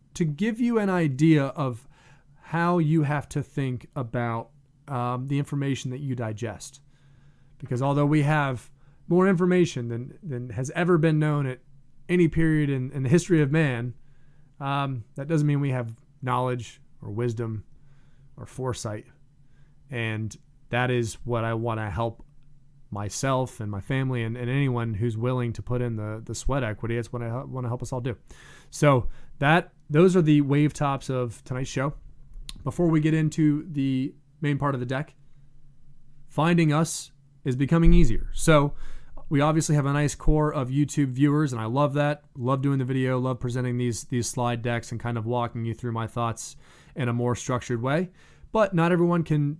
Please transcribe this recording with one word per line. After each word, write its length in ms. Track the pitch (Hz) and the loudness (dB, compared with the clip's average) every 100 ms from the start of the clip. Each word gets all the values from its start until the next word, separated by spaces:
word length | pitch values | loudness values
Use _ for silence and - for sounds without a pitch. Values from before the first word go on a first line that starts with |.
| _ | _
to 100 | - | -4
give 360 | 165 143 214 226 | -4 0 -2 0
you 180 | 240 226 | 0 2
an 120 | 202 | 2
idea 560 | 180 160 131 160 156 135 | 2 0 4 6 6 4
of 420 | - 135 117 - - - - _ - | -2 -6 -6 -14 -20 -20 -20 _ -20
how 380 | - 165 175 175 | -6 -2 2 2
you 240 | 151 160 | 2 2
have 260 | 143 147 - | 2 -2 -4
to 120 | 147 | -6
think 460 | 135 - 135 127 - 151 | -6 -4 -4 -6 -10 -10
about, 540 | 120 123 120 117 117 - _ _ - | -6 -4 -4 -4 -8 -16 _ _ -10
um, 400 | 135 123 127 135 | -6 -4 -4 -4
the 100 | 143 | -4
information 520 | 143 143 139 131 131 | -2 -2 -2 -2 -6
that 100 | 127 | -8
you 140 | 143 | -6
digest. 640 | 123 113 110 113 98 - - _ _ _ - - _ - - | -4 -6 -6 -8 -8 -14 -20 _ _ _ -20 -20 _ -20 -20
Because 220 | - 123 | -6 -2
although 240 | 135 143 | 0 2
we 180 | 147 151 | 4 4
have 480 | 143 156 139 123 - - - - - | 2 2 0 -4 -10 -20 -20 -20 0
more 180 | 170 185 | 4 4
information 640 | 180 180 180 165 131 117 | 4 4 4 2 0 -6
than, 300 | 117 131 - | -6 -8 -12
than 280 | 180 123 123 | -10 -8 -6
has 200 | 104 131 | -6 -4
ever 240 | 151 175 175 | -2 2 4
been 200 | 160 156 | 4 4
known 280 | 151 147 135 | 2 0 -2
at 140 | 127 - - - - - | -6 -14 -20 -20 -18 -2
any 200 | 180 165 | 2 4
period 400 | 160 160 156 147 | 4 2 2 2
in, 240 | 135 127 | -2 -4
in 100 | 139 | -4
the 60 | 131 | 2
history 320 | 165 170 165 | 2 4 4
of 100 | 143 | 4
man, 440 | 156 147 120 120 117 - - - - - - | 2 2 0 -6 -10 -18 -20 -20 -20 -20 -10
um, 440 | 139 139 139 127 - - | -6 -4 -4 -6 -10 -12
that 100 | 139 | -2
doesn't 200 | 165 147 | 0 2
mean 140 | 143 | 2
we 100 | 139 | 0
have 260 | 127 117 113 _ _ | -2 -6 -10 _ _
knowledge 640 | 131 123 127 123 110 - - - | -4 -2 -2 -4 -8 -18 -20 -18
or 100 | 110 | -10
wisdom 540 | 104 120 113 117 107 - - - - - - - - | -4 -4 -4 -6 -8 -12 -20 -20 -20 -20 -20 -20 -20
or 80 | |
foresight. 640 | - - 131 113 113 - - _ - _ - - - - - | -16 -8 -6 -6 -8 -10 -14 _ -20 _ -20 -20 -20 -20 -12
And 460 | 123 113 110 110 - - _ - | -6 -6 -4 -8 -10 -20 _ -6
that 220 | 120 123 | -2 0
is 240 | 123 113 - | 0 -2 -6
what 200 | 120 117 | -4 -2
I 100 | 113 | -2
wanna 360 | 113 117 110 107 | -2 -4 -4 -6
help 340 | 113 117 113 - - - - - - - | -4 -4 -6 -16 -20 -20 -20 -20 -20 -12
myself 680 | 101 104 - 135 131 127 - | -10 -8 -4 -2 0 -2 -6
and 100 | 107 | -8
my 100 | 98 | -8
family 420 | - 135 131 127 | -4 -2 -2 -2
and, 140 | 113 120 | -4 -4
and 140 | 120 | -2
anyone 440 | 135 139 120 117 | 0 0 0 -2
who's 220 | 101 120 110 | -2 -2 -2
willing 360 | 120 127 120 | -2 -2 -4
to 80 | 110 | -6
put 200 | - 123 | -4 -4
in 140 | 123 110 | -2 -4
the, 260 | 107 110 | -6 -8
the 100 | 113 | -10
sweat 280 | 113 - 139 | -4 -2 0
equity. 340 | 117 107 113 117 | -2 -4 -4 -4
It's 160 | 113 | -4
what 100 | 123 | -8
I 60 | 117 | -6
hel-, 180 | 120 135 | -8 -8
wanna 220 | 127 123 | -8 -6
help 140 | 123 | -6
us 100 | 120 | -6
all 80 | 127 | -6
do. 160 | 123 104 - - - - - | -6 -8 -12 -20 -20 -20 -18
So 380 | - 147 131 - - - - | 2 4 4 2 -4 -10 -2
that, 340 | 139 160 - _ - | 4 4 2 _ 0
those 260 | 147 185 185 | 6 6 6
are 60 | |
the 200 | 156 147 | 6 6
wave 320 | 143 143 151 | 4 2 2
tops 340 | - 147 135 - | 0 -2 -2 -4
of 340 | 131 123 - | -4 -4 -8
tonight's 260 | - 127 135 | -10 -8 -4
show. 240 | - 139 - - - - - - - | -2 -4 -4 -14 -20 -18 -16 -14 -10
Before 260 | 156 - 175 | -8 0 2
we 120 | 160 | 4
get 120 | 156 | 2
into 540 | 160 156 160 151 147 156 | 2 0 2 2 2 -2
the 440 | 147 135 131 139 - _ _ | -2 0 0 -4 -8 _ _
main 180 | 143 143 | -2 0
part 160 | 143 | -2
of 60 | 131 | -2
the 60 | 123 | -4
deck, 280 | 131 147 - - - - - - - - - - - - | -4 -6 -14 -20 -20 -20 -20 -20 -20 -20 -20 -20 -20 -10
finding 440 | - 160 175 160 | -2 2 4 4
us 400 | 147 165 - - - - - | 2 0 -4 -12 -20 -20 -8
is 120 | 143 127 | -4 -2
becoming 360 | 135 165 165 | 2 8 10
easier. 380 | 170 147 104 - | 10 10 6 0
So 420 | - - 156 143 - - - - - - | 2 6 6 4 -2 -6 -6 -8 -12 -2
we 120 | - | 0
obviously 340 | 147 160 156 | 2 2 2
have 120 | 147 139 | 2 2
a 60 | |
nice 220 | 143 147 | 0 0
core 380 | - - 156 151 | 2 2 4 2
of 180 | 147 127 | 0 -2
YouTube 400 | 139 143 - 139 | 0 0 0 -2
viewers, 420 | 127 143 147 151 | 2 2 2 0
and 80 | 120 | -2
I 60 | 110 | -2
love 280 | 131 147 | 0 0
that. 280 | 143 147 147 - - | 0 -2 -2 -10 -6
Love 260 | 120 135 | -2 0
doing 160 | 139 139 | 0 0
the 60 | |
video, 340 | 127 131 131 127 | 0 0 0 0
love 200 | 127 123 | -2 -4
presenting 380 | 123 123 123 123 | -4 -4 -4 -2
these, 280 | 123 113 | -2 -4
these 240 | - 123 113 | -4 -4 -4
slide 340 | - 120 117 | -4 -4 -4
decks 300 | 120 117 113 | -4 -4 -6
and 80 | 117 | -8
kind 180 | 120 117 | -6 -6
of 80 | 110 | -4
walking 380 | 120 117 117 | -4 -4 -4
you 100 | 113 | -6
through 180 | 107 123 | -6 -6
my 140 | 113 110 | -6 -6
thoughts 500 | 120 117 113 - - - - - - | -4 -4 -6 -12 -18 -20 -20 -16 -6
in 120 | 120 | -2
a 40 | |
more 220 | 120 120 | 0 -2
structured 480 | 117 - 123 - 120 | -2 -2 -4 -2 -4
way. 280 | 123 151 180 - - - - | 0 0 -2 -8 -20 -20 -4
But 200 | 220 208 | 2 2
not 200 | 175 170 | 4 2
everyone 320 | 175 170 175 | 4 2 2
can, 340 | 160 151 143 | 0 0 0